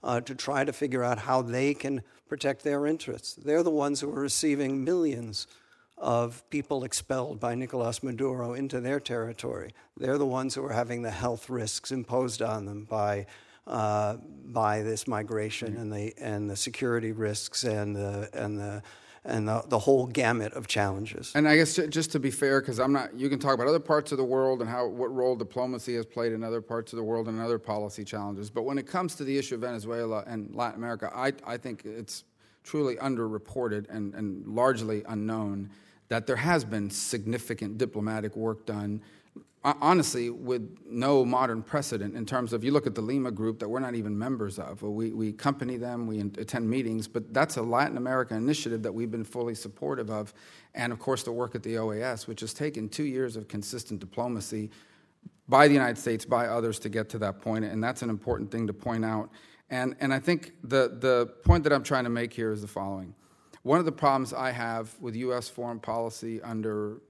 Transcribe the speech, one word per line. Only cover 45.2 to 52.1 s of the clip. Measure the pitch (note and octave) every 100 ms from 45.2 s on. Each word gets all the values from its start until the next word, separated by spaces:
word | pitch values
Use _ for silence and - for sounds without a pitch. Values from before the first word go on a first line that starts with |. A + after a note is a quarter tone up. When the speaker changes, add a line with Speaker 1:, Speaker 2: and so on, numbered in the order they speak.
| A2
Speaker 2:
accompany | G#2+ C#3+ C#3 B2+ B2
them, | A#2+ A#2+ A2+
we | A2
in-, | G2+ G2+
attend | A2 B2 A2+
meetings, | B2+ A#2 A2+ A2
but | A#2 A2
that's | A#2 D3+ C#3
a |
Latin | A2+ A#2 D3 C3
American | B2 C3 A#2+ A2
initiative | A#2+ D3 - A2+
that | A2
we've | G#2 A#2
been | A2+
fully | G#2+ B2 A#2+
supportive | A2+ A2 G#2+ C#3+ C3+ G#2+
of. | A2 G#2 - - - -
And, | - A#2+
of | A#2
course, | - C3
the | B2
work | A#2 A#2+
at | A#2
the | A2 A2+
O | A2
A | G#2+
S, | B2